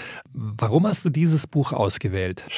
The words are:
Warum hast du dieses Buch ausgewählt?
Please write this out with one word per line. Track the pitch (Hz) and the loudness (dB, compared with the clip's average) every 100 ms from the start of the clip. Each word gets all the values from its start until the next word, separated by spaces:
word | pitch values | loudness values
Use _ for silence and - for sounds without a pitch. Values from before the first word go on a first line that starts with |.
| - - - | -8 -14 -14
Warum | 131 110 110 110 139 208 | -10 -10 -4 2 4 4
hast | - | 2
du | 170 | 0
dieses | 143 170 156 - | 2 2 2 2
Buch | 151 135 | 0 0
ausgewählt? | - 98 - 98 95 92 92 - | 0 0 0 0 -2 -2 -4 -8